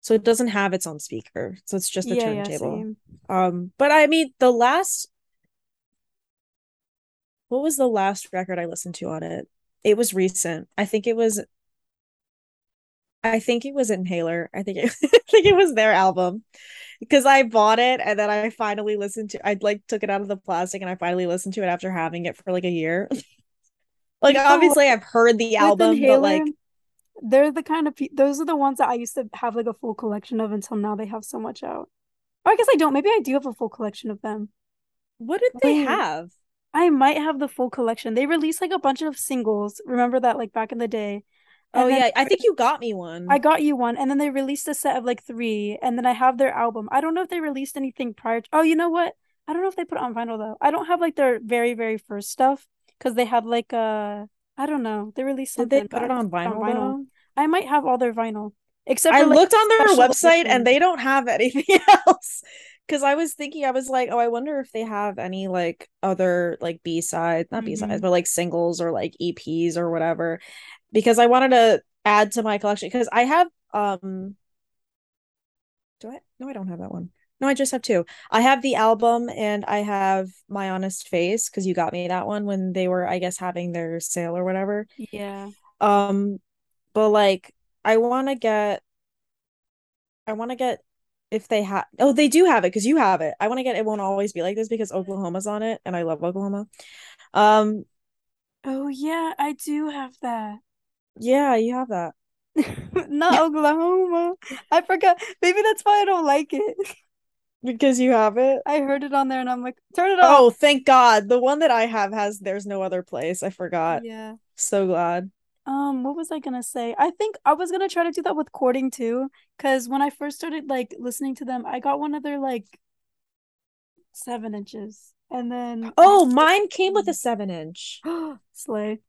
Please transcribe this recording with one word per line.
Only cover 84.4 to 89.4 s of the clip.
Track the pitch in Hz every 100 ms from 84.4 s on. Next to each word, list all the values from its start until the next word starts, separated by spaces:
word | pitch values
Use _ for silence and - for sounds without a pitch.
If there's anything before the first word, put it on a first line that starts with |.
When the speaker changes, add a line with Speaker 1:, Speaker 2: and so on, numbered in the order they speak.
| 180
Speaker 1:
whatever. | 185 196 208 214 _
Speaker 2:
Yeah. | 214 208 202 196 202 202 _ _
Speaker 1:
Um, | 208 202 202 196 202 196 _ _ _ _ _
but, | - 214
like, | 214 202 190 - _ _ _ -
I | 220
wanna | 240 247 269 269
get, | 226 214 208 196 _ _ _ _ _ _